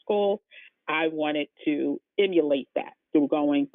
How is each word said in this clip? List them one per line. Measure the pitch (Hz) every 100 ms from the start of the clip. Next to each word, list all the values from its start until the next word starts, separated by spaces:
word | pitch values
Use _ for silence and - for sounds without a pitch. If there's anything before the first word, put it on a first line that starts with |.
School, | - 208 202 214 _ - - _ -
I | 156 160
wanted | 156 151 151 143 _ 160
to | 143 143 143 _ -
emulate | 196 175 147 143 -
that | - - - _
through | 156 139
going | 156 147 143 139